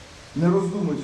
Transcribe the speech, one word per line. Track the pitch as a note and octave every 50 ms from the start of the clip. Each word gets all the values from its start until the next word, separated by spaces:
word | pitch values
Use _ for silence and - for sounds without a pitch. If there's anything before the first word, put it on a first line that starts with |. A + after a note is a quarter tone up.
| - - - - - - -
не | C#3 E3 F3+
роздумуючи, | F#3+ G3 - - G3 G3+ F3 D3+ C#3+ C3